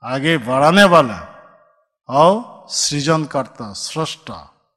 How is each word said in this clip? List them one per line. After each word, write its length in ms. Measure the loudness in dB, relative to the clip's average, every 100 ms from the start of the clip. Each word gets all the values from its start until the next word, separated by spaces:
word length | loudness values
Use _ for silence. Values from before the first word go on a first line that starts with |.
आगे 340 | -8 -4 -2 -2
बढ़ाने 460 | 0 0 2 4
वाला 440 | 6 6 4 -2 -14 -20 -20 _ _ _ _ _ _
और 580 | 2 4 2 -4 -20 -12
सृजनकर्ता, 1000 | -8 -6 -4 -2 -2 -2 -6 -8 -10 -16
सृष्टा। 800 | -12 -12 -8 -8 -10 -16 -18 -18 _ _